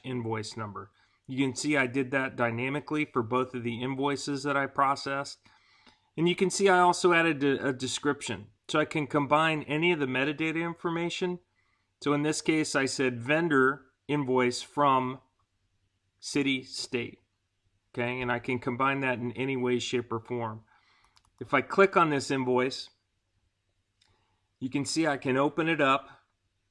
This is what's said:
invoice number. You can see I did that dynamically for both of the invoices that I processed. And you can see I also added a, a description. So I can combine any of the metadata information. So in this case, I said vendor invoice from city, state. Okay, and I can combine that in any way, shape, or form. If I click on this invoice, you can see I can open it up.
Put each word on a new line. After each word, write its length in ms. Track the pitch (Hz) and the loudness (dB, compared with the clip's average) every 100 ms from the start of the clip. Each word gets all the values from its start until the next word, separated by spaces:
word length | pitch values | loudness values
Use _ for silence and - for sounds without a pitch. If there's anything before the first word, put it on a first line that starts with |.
invoice 540 | 131 127 113 110 104 113 | -8 -6 -4 -6 -6 -10
number. 320 | 107 95 - _ _ _ - | -10 -10 -16 _ _ _ -8
You 200 | 131 135 | -2 -2
can 100 | 123 | -2
see 200 | 147 147 | 0 0
I 100 | 127 | 0
did 240 | 131 127 | -2 -2
that 260 | 135 135 104 | -2 -2 -2
dynamically 720 | 120 117 131 147 - 151 151 | -2 -2 -4 -6 -4 -4 -2
for 160 | 131 | -4
both 320 | 110 127 127 | -2 -2 -2
of 80 | 127 | -4
the 200 | 117 113 | -6 -4
invoices 600 | 127 135 143 139 - 143 | -4 -2 -2 -2 -4 -4
that 160 | 143 143 | -2 -2
I 80 | 139 | -2
processed. 720 | 135 139 139 139 139 143 - _ _ _ _ _ _ _ - | 0 0 0 -4 -6 -8 -14 _ _ _ _ _ _ _ -2
And 120 | 170 | 0
you 60 | |
can 160 | 175 185 | 2 0
see 180 | - 196 | 4 4
I 120 | 180 | 6
also 320 | 180 175 180 | 6 6 4
added 320 | 170 165 143 | 6 4 2
a, 240 | 143 135 123 | 2 2 0
a 40 | |
description. 720 | 120 127 - 147 139 - 101 104 _ - | -2 -4 -2 -2 -2 -4 -8 -10 _ -4
So 140 | 156 | -2
I 60 | 151 | 0
can 200 | 165 139 | -2 0
combine 560 | 151 135 147 160 156 143 | 0 2 4 4 0 -2
any 240 | 151 175 | 0 2
of 80 | 165 | 2
the 60 | 135 | 0
metadata 580 | 127 139 143 160 160 | 0 -2 -2 -4 -2
information. 720 | 170 170 175 165 170 - 180 180 _ _ _ _ _ _ | -4 -6 -6 -4 -4 -4 -4 -4 _ _ _ _ _ _
So 120 | 143 | 0
in 100 | 143 | 0
this 180 | 151 151 | 0 0
case, 320 | - 160 151 | 0 0 0
I 120 | 147 135 | 0 0
said 340 | - 131 120 | 0 -2 -2
vendor 640 | 117 156 170 139 131 139 - _ - | 0 0 2 4 4 2 -8 _ -4
invoice 540 | 147 131 127 123 123 | -2 2 2 2 0
from 580 | - - 143 131 127 135 _ _ _ _ _ _ _ _ _ _ | -6 0 4 4 0 -6 _ _ _ _ _ _ _ _ _ _
city, 460 | - 147 139 131 | -6 -2 0 -2
state. 540 | 127 - - 123 110 - _ _ _ _ _ _ _ | -4 -12 -6 -6 -6 -10 _ _ _ _ _ _ _
Okay, 260 | - 120 127 | -4 -4 -2
and 120 | 123 | -2
I 80 | 120 | -2
can 180 | 123 123 | -2 -4
combine 420 | 127 123 135 139 | -2 -2 0 0
that 180 | 135 123 | -2 -2
in 140 | 120 | -4
any 240 | 107 135 131 | -4 -4 -2
way, 220 | 123 123 | 0 0
shape, 340 | - 123 117 | 0 -4 -2
or 80 | 113 | -6
form. 420 | - 123 113 110 - _ _ _ _ _ _ _ | -6 -6 -6 -8 -16 _ _ _ _ _ _ _
If 140 | 123 | -2
I 60 | 139 | 0
click 360 | - - 196 190 | 2 4 4 6
on 140 | 160 | 4
this 200 | 139 - | 2 0
invoice, 600 | 139 127 123 131 - - _ _ _ _ _ _ _ _ _ _ _ _ _ _ _ _ _ | -2 2 2 0 -4 -14 _ _ _ _ _ _ _ _ _ _ _ _ _ _ _ _ _
you 100 | - | -6
can 160 | 143 | -4
see 220 | 131 151 160 | -2 0 0
I 120 | 135 | 0
can 180 | 135 127 | 0 2
open 320 | 147 160 160 | 2 0 0
it 120 | 156 | 2
up. 280 | 139 139 - - _ _ _ _ _ | 4 2 -2 -20 _ _ _ _ _